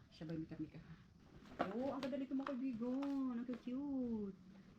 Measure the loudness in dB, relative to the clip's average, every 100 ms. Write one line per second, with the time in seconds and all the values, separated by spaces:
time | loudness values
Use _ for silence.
0 | -8 -6 -2 0 0 -2 -4 -6 -12 -14
1 | -16 -20 -18 -16 -4 2 2 4 2 2
2 | 2 2 2 2 2 2 2 2 2 4
3 | 4 4 4 2 0 -2 -2 0 2 2
4 | 2 2 0 -4 -12 -16 -16